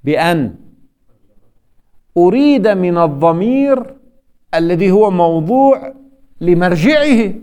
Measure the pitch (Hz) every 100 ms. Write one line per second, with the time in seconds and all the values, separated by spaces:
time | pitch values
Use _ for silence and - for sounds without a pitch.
0 | 131 147 165 170 123 - - _ _ _
1 | _ _ _ _ _ _ _ _ _ _
2 | _ 170 175 233 294 277 208 190 180 170
3 | 170 139 165 165 214 262 277 262 - -
4 | _ _ _ _ _ 165 165 175 196 196
5 | 214 180 170 165 160 254 277 269 - -
6 | - _ _ - 170 175 180 175 196 247
7 | 302 226 208 -